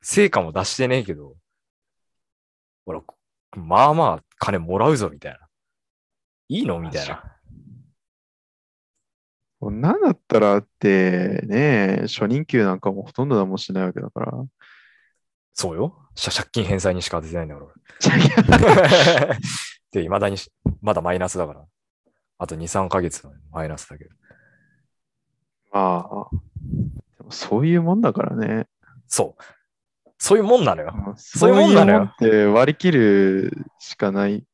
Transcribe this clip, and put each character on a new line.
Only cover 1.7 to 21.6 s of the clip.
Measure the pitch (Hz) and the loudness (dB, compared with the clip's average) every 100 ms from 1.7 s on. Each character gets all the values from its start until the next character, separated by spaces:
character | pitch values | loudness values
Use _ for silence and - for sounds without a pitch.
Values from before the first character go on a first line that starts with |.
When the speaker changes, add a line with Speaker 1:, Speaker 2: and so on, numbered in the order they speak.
| _ _ _ _ _ _ _ _ _ _ _ - | _ _ _ _ _ _ _ _ _ _ _ -14
Speaker 1:
ほ | |
ら、 | 80 - _ _ _ _ | -14 -16 _ _ _ _
ま | - 82 92 | -16 0 4
あ | 139 | 6
ま | 156 147 78 | 4 0 -2
あ | _ _ | _ _
金 | - 101 | -4 -4
も | 82 92 | -4 0
ら | 127 | 2
う | 147 | 2
ぞ | 98 | -2
み | 73 | -8
た | - | -18
い | |
な。 | 64 _ _ _ _ _ _ _ _ _ _ _ | -18 _ _ _ _ _ _ _ _ _ _ _
い | 170 | -6
い | 277 | -4
の？ | 170 | -6
み | - | -8
た | - | -10
い | - | -10
な。 | - - _ _ - - - _ _ _ _ _ _ _ _ _ _ _ _ _ _ _ _ _ _ | -12 -16 _ _ -20 -20 -20 _ _ _ _ _ _ _ _ _ _ _ _ _ _ _ _ _ _
Speaker 2:
も | 107 | -10
う | |
な | 104 151 349 | -4 -2 0
ん | |
だ | 370 | 0
っ | |
た | 175 _ 113 | -2 _ 2
ら | 104 101 | 2 2
っ | 101 _ | -2 _
て | 104 98 92 90 92 92 | 2 4 2 0 -2 -6
ね、 | - 104 147 120 98 95 113 | -4 0 2 2 0 -2 -4
初 | - 104 | -4 -2
任 | 131 151 | -2 -2
給 | 123 | 0
な | 101 | 0
ん | 92 | 0
か | 101 | -4
も | 98 | -6
う | |
ほ | - | -12
と | - 139 | -6 -2
ん | |
ど | 117 | 0
何 | 95 | 0
も | 95 | -6
し | - | -6
な | 95 | -4
い | |
わ | 92 | -4
け | 87 | -6
だ | - | -10
か | - | -8
ら。 | - 123 131 _ _ _ _ _ _ _ _ _ _ | -8 -8 -12 _ _ _ _ _ _ _ _ _ _
Speaker 1:
そ | - 190 | -10 -8
う | 80 | -4
よ。 | 139 - _ | -6 -8 _
し | - - | -10 -6
ゃ-、 | |
借 | - - | -6 -6
金 | - | -6
返 | 95 98 | -4 -2
済 | 92 | -2
に | 90 | -4
し | - | -6
か | 87 | -8
当 | |
て | 80 | -8
て | 85 | -10
な | |
い | 78 | -10
ん | |
だ | 73 | -14
か | |
ら、 | - | -20
俺。 | _ _ - | _ _ -2
Speaker 2:
借 | - - | 0 4
金 | 175 - - - 220 - 170 175 139 156 - 107 - - - - _ | 4 4 4 6 6 6 6 6 6 4 0 -4 -6 -10 -12 -18 _
Speaker 1:
<laughs> | |
で、 | 104 | -6
未 | 82 98 | -2 -2
だ | 101 | -2
に | 98 | -4
し-、 | - _ - - | -12 _ -6 -4
ま | 104 | -2
だ | 98 | -2
マ | 85 | -2
イ | 90 | -2
ナ | 90 | -4
ス | 92 | -4
だ | 80 | -8
か | |
ら。 | 71 | -10